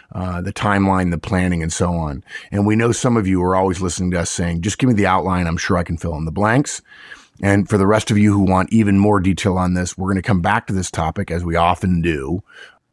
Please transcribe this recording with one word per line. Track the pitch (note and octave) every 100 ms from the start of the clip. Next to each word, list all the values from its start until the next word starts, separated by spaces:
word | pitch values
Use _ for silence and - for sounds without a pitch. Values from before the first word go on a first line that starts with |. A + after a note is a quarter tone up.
| -
uh, | F2+ F#2 F2
the | F#2+
timeline, | - G#2 G2 G2 F#2 F2+
the | D#2+
planning, | - F#2 F2+ E2+
and | E2
so | - F2
on. | E2+ D2+ C#2 - - -
And | G2+ G#2
we | A2
know | A#2
some | A2+ C3 A#2
of | F#2+
you | F#2
are | F2+ F#2
always | F#2+ F2+
listening | F#2 - F2+
to | F2+
us | E2+
saying, | - E2+ E2+
"Just | G2 -
give | B2+
me |
the | G#2 F#2+
outline. | F#2 F2+ F2+ E2+
I'm | E2+
sure | - F2+
I |
can | F2 E2
fill | E2+ D2+
in | D#2+
the |
blanks." | F2 G#2 B2+ - - - - - - - -
And | G2 G2+ F2+
for | G#2
the | F#2+
rest | G#2+ -
of | G#2
you | G#2
who | G2+
want | F#2 F#2 F#2
even | A2+ G#2 G2
more | G#2 G2+
detail | F#2 E2+ G2+ F#2
on | F2+
this, | F2+ F2+ -
we're | F#2+
gonna | F#2+
come | F2 F#2
back | F2+ A2 -
to |
this | F#2+ F2
topic, | - D#2+ - F#2+
as | E2+
we | F2 E2
often | E2+ F2 F#2+ F2
do, | E2+ D2+ C2+ F2+ - - - _ _